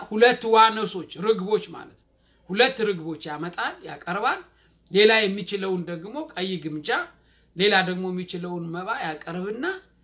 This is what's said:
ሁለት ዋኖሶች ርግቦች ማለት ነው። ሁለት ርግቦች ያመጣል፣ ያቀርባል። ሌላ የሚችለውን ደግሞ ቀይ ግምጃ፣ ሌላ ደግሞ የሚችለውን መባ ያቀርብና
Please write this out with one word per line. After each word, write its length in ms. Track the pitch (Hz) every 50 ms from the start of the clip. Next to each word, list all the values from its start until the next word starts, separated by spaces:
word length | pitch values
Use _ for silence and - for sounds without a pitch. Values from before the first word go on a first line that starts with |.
| -
ሁለት 400 | - 214 214 233 247 240 - -
ዋኖሶች 640 | 226 220 220 220 220 214 220 214 175 - 185 156 - - 143
ርግቦች 480 | 175 220 220 185 185 202 214 196 - -
ማለት 280 | 165 135 - - - _
ነው። 100 | _ _ _ _ _ _ _ _ _ _
ሁለት 280 | 185 208 247 262 262 -
ርግቦች 400 | 220 208 196 170 156 165 160 147 -
ያመጣል፣ 500 | 160 151 147 165 175 170 - 226 277 359 -
ያቀርባል። 580 | - 156 151 143 - - 175 202 220 254 349 381 - _ _ _ _ _ _ _ _ _
ሌላ 200 | - 190 214 220 220
የሚችለውን 680 | 220 214 196 190 208 185 - 202 196 190 190 185 180 170
ደግሞ 300 | 165 175 165 165 208 220 294 311 302
ቀይ 220 | - 180 185 190 190 170
ግምጃ፣ 320 | 143 156 151 156 151 - 240 311 349 - _ _ _ _ _ _ _ _ _
ሌላ 200 | 165 185 208 208 190 185
ደግሞ 220 | 180 180 180 185
የሚችለውን 600 | 185 185 180 180 180 - 175 175 180 180 175 170 165
መባ 220 | 165 175 185 202 233 269
ያቀርብና 640 | - 165 156 147 - - 165 185 180 202 220 240 277 359 381 370 - _ _ _